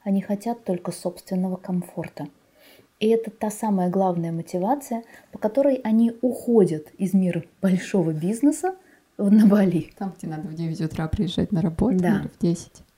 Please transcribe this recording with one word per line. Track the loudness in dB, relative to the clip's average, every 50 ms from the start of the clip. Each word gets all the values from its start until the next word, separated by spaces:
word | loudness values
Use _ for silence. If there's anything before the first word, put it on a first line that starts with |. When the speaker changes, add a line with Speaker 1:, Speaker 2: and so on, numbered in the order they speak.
| -4
Speaker 1:
Они | -2 -2 -2 -2
хотят | -2 -6 -6 -4 -6 -8 -6 -6
только | -6 -6 -4 -6 -8 -10
собственного | -8 -8 -8 -8 -10 -10 -6 -4 -4 -4 -4 -4
комфорта. | -6 -6 -6 -4 -4 -6 -6 -10 -12 -12 -12 -12 -14 -14 -14 -16 _ _ _ _ _ _ -20 -20 _ _ _ _ -2
И | 2 2
это | 2 2 0 -4
та | -8 -6 -6 -6
самая | -6 -4 -2 0 0 0 0 0
главная | 0 0 0 0 0 -2 -2 -4 -4
мотивация, | -6 -6 -6 -6 -4 -2 -2 -2 -2 -4 -6 -8 -10 -10 -12 -20 -20 -20 _ -8
по | -6
которой | -6 -2 0 2 2 2 2 0 0
они | 0 2 4 4 2 2 0
уходят | -2 -2 -2 -2 -2 2 4 6 6 4 2 -2 -8 -10 -8 -6
из | -2 0 2
мира | 2 2 2 0 -2 -6 -10 _ _ 0
большого | 0 0 0 0 0 0 0 0 0 -2
бизнеса | -2 -2 -4 -2 2 2 2 2 2 -2 -6 -6 -8 _ _ _ _ _ _ _
в, | -2 2 6 6
на | 8 8
Бали. | 8 6 6 4 4 2 0 -2 -6 -10
Speaker 2:
Там, | -10 -10 -10 -10 -10
где | -10
надо | -10 -10 -8 -10 -10
в | -8
девять | -6 -6 -4 -4 -4 -4
утра | -4 -4 -4 -6 -4
приезжать | -2 -2 -2 -2 -2 -2 -2 0 0
на | 0 0
работу | 0 0 0 0 2 2 2
Speaker 1:
Да. | 2 2 2 0
Speaker 2:
или | -2 -6
в | -6 -4
десять. | -2 -2 -2 -2 -6 -12 -20 -20 -20 _ _